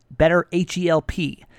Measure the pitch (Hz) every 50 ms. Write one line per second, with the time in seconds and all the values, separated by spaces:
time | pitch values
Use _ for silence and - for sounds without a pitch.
0 | _ - - - 151 165 170 175 175 - - 175 185 - - 180 180 170 160 156
1 | - - - - 165 143 - - - _ _